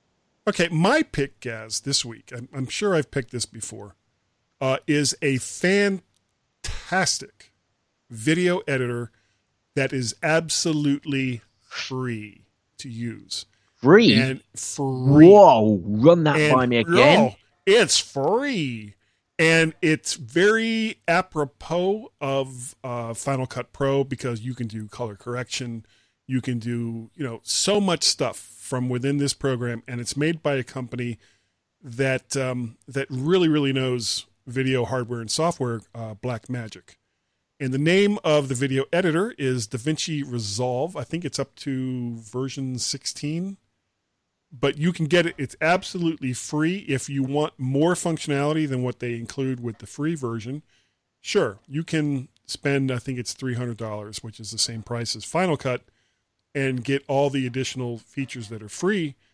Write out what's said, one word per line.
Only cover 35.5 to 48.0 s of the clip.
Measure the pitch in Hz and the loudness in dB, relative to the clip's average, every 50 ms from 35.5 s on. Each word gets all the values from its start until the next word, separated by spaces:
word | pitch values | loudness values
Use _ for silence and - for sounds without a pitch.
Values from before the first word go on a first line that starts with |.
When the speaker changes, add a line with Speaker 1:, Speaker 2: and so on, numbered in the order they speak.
| 170 - 135 123 117 110 - _ _ | 0 -2 -4 -4 -4 -6 -8 _ _
Speaker 1:
uh, | 117 113 110 107 | -14 -12 -12 -12
Blackmagic. | 98 - 127 123 110 - - 123 123 117 110 - 113 - - - _ _ _ _ _ _ _ _ _ _ _ _ _ | -8 -6 -6 -6 -6 -6 -8 -8 -8 -8 -10 -14 -18 -20 -20 -20 _ _ _ _ _ _ _ _ _ _ _ _ _
And | 139 131 127 | -6 -4 -2
the | 135 | 0
name | 147 160 180 190 202 202 208 208 - | 2 4 4 6 4 4 2 0 2
of | 165 151 151 143 131 | 2 2 2 2 0
the | 135 | -2
video | 120 135 135 135 135 135 - - | -2 -2 0 0 -2 -2 0 0
editor | 170 185 175 151 165 196 233 - - | 0 2 2 2 0 -2 -2 -4 -4
is | 143 127 127 127 110 - | -2 -2 -2 -2 -4 -6
DaVinci | - 117 113 151 160 - - - 160 147 139 139 | -8 -6 -4 -4 -2 -2 -4 -4 -4 -4 -4 -6
Resolve. | 120 120 110 98 101 110 127 127 123 123 143 175 185 160 | -6 -6 -6 -6 -4 -4 -4 -2 -2 -2 -4 -4 -6 -10
I | 123 | -10
think | - - 165 175 | -8 -8 -8 -6
it's | 143 - - | -6 -6 -6
up | 135 - _ - | -8 -8 _ -12
to | - 143 135 131 131 131 127 127 120 120 117 113 | -8 -6 -6 -4 -4 -4 -4 -6 -6 -8 -8 -10
version | 113 107 - 127 135 135 - 139 135 131 127 120 | -14 -10 -6 -6 -6 -6 -6 -6 -6 -6 -6 -6
sixteen, | - - - - - - - - - 147 156 165 180 196 196 - _ _ _ _ _ _ _ _ _ _ _ _ _ _ _ _ _ _ | -6 -6 -6 -6 -8 -10 -10 -8 -8 -6 -6 -4 -6 -8 -10 -14 _ _ _ _ _ _ _ _ _ _ _ _ _ _ _ _ _ _
but | - 120 143 139 135 143 | -10 -4 -2 -2 -2 0
you | 151 175 175 | -2 -2 0
can | - 160 143 | 0 -2 2
get | 160 175 170 | 2 2 2
it. | 170 - - | 2 -2 -6
It's | 139 - - - | -8 -8 -6 -2
absolutely | 160 160 175 190 - - - 185 170 165 160 - - 127 123 | 0 2 2 2 0 -4 -6 -2 -2 -2 -2 -2 -4 -6 -6
free. | - - - - 151 156 165 185 202 - - | -6 -8 -6 -4 -2 0 0 -2 -4 -4 -4
If | 135 127 - - | -4 -4 -4 -4
you | 143 139 | -4 -4
want | 135 127 139 147 151 160 - - | -2 -2 0 -2 -2 -2 -4 -6
more | 131 127 135 139 156 170 180 | -6 -2 0 2 2 2 2
functionality | - | 0